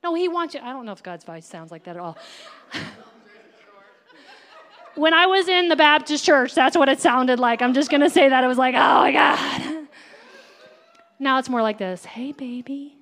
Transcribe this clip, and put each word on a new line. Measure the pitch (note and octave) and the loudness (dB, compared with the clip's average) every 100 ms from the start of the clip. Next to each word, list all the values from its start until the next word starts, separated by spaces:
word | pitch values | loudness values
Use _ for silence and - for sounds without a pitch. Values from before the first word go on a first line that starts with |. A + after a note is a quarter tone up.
No, | F4 E4 | -4 -4
he | F4+ | -4
wants | E4+ E4 | -4 -6
you. | C#4 | -10
I | A#3+ | -14
don't | C4 A#3 | -14 -14
know | |
if | G3 | -16
God's | - F3 - | -14 -16 -16
voice | E3 D#3+ | -18 -18
sounds | F3 E3 | -20 -18
like | E3 | -20
that | F3 F3 | -16 -14
at | |
all. | F3 D#3+ - - - - _ | -14 -14 -20 -20 -20 -20 _
<laughs> | - - - - _ _ G#3+ - _ _ G3+ G3+ _ _ D4+ - - _ - - - - - | -14 -14 -16 -20 _ _ -20 -20 _ _ -20 _ _ _ -20 -20 -20 _ -20 -20 -20 -20 -2
When | D#4 | 4
I | E4 F4+ | 6 6
was | F#4+ F4+ | 4 2
in | F4+ F4 | 0 2
the | D4+ | 4
Baptist | D4+ D4+ D4+ D4+ - | 4 4 0 -4 2
church, | D4 B3 - | 2 2 2
that's | C4 F4+ | 2 2
what | C4+ | 2
it | C4 | 2
sounded | - B3 B3+ B3 | 0 0 0 0
like. | B3 A#3 | 0 0
I'm | B3 | 0
just | B3+ D4 | 0 0
gonna | C#4+ D4 | 2 2
say | - C#4 | 4 4
that. | C4 | 4
It | B3+ | 2
was | B3+ | 0
like, | B3+ B3 | 0 2
"Oh | - - | 2 4
my | - | 2
God." | C4+ D4+ D4 C#4+ - - D#4 D4+ - - - - - - _ - _ _ _ _ _ | 2 2 0 -4 -6 -8 -10 -14 -20 -20 -20 -20 -20 -20 _ -20 _ _ _ _ _
Now | C#4 C4 | -2 -2
it's | C4 | -2
more | B3 | -2
like | A3 G#3+ | -2 -4
this, | F#3+ F#3 - | -8 -10 -14
"Hey, | A3+ C4 | -14 -14
baby." | C#4+ C4 B3 B3 C#4 C#4+ D4 | -12 -14 -14 -12 -14 -14 _